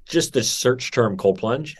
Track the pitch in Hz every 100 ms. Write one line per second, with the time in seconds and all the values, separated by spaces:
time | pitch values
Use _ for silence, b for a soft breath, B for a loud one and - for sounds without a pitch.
0 | - 160 160 135 113 - 127 123 - -
1 | 113 95 98 92 110 131 151 -